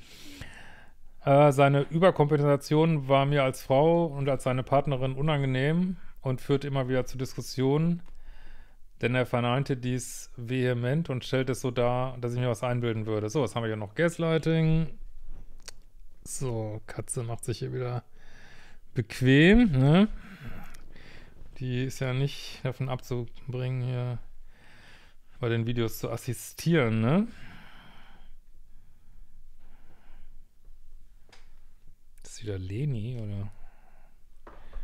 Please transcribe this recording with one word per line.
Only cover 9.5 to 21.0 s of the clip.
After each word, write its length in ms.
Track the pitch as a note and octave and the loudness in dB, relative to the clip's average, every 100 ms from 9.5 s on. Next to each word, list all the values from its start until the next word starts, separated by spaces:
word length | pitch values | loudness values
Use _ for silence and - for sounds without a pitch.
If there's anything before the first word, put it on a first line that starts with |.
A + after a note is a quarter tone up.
| B2+ C#3 B2+ | 2 0 -2
dies 560 | B2 B2 - - - - | -2 -4 -4 -12 -12 -10
vehement 720 | A#2 B2+ B2+ A#2+ B2 D3+ E3 | -4 0 2 2 0 0 0
und 140 | B2+ | -4
stellt 240 | - B2+ C3 | 0 0 0
es 120 | B2 | 0
so 100 | C3 | -2
dar, 480 | B2 A#2+ B2 B2+ B2 | 2 2 2 -2 -4
dass 160 | A#2+ | -4
ich 60 | B2 | 0
mir 80 | B2+ | 0
was 160 | A2+ | 0
einbilden 420 | B2+ B2 A#2+ A2 A2 | 0 0 0 0 0
würde. 240 | G#2+ G#2 | -2 0
So, 100 | D#3 | 0
was 140 | A#2+ | 0
haben 80 | A#2+ | 0
wir 60 | A2+ | -2
hier 80 | G#2+ | -4
noch? 180 | G#2 | -4
Gaslighting. 960 | - E3+ - E3 D#3+ D#3+ D#3+ D#3+ D#3+ D#3+ - - - - - - - - - - - - - | 0 0 2 0 2 2 4 4 4 2 -4 -8 -6 -6 -6 -8 -12 -12 -14 -16 -16 -14 -14
So, 580 | - - C3+ A2+ A2 G#2+ - | -10 -6 -4 -2 -4 -8 -10
Katze 340 | - - - | -8 -6 -6
macht 220 | A#2 A#2 | -6 -6
sich 160 | - A2+ | -4 -4
hier 120 | C3 | -4
wieder 300 | B2+ B2 A#2+ - - - - - - - - - | -4 -4 -6 -8 -14 -14 -14 -14 -14 -14 -14 -6
bequem, 760 | - A2+ - B2+ C3+ E3+ A3 A#3 | -4 -4 2 6 10 10 10 8
ne? 380 | C3 C3+ E3+ G#3+ - - - - - - - - - | 6 8 8 6 2 -10 -12 -8 -8 -8 -10 -12 -12